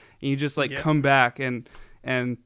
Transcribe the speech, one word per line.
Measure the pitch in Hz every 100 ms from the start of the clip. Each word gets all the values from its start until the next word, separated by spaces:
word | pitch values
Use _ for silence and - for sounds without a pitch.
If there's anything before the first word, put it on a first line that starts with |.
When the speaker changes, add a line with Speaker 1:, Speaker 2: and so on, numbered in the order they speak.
| - _
Speaker 1:
And | 139
you | 139
just, | 147 -
like, | 135
Speaker 2:
Yep. | 135
Speaker 1:
come | 151 151
back | 139 139 123 -
and, | 131 123 - - - -
and | 127 127 123 120